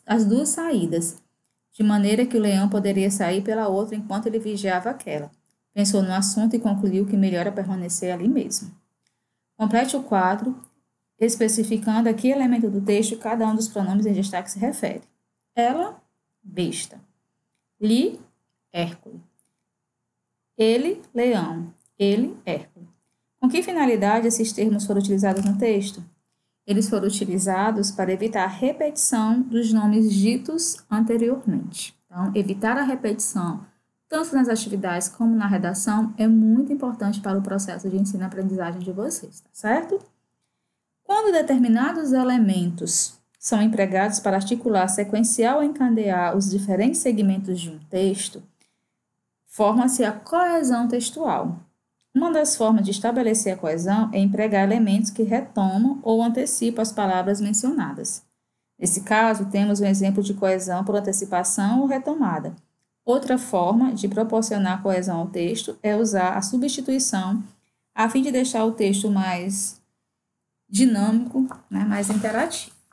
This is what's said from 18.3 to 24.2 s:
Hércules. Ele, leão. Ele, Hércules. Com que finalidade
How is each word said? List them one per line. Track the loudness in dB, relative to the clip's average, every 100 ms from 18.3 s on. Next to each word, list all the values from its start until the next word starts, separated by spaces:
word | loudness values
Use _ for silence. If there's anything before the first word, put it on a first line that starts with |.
| _ _ _ _
Hércules. | -6 -6 -6 -18 -20 -20 _ _ _ _ _ _ _ _ _ _ _ _ 0
Ele, | 2 2 0 -4 -6
leão. | -2 2 2 -2 -6 -10 -16 _ -2
Ele, | 2 2 0 -4 -8
Hércules. | -8 -8 -20 -20 _ _ _ _ _
Com | 0
que | 2
finalidade | 0 2 2 4 4 2